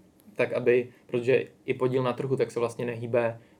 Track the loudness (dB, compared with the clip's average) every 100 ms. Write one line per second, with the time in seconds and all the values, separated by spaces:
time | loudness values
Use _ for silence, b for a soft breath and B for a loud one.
0 | _ _ -8 -2 -2 0 2 2 0 B
1 | B -2 2 2 0 -10 -6 -2 0 0
2 | 0 -2 -2 -2 -2 -2 -4 -4 -6 -6
3 | -2 0 0 -4 B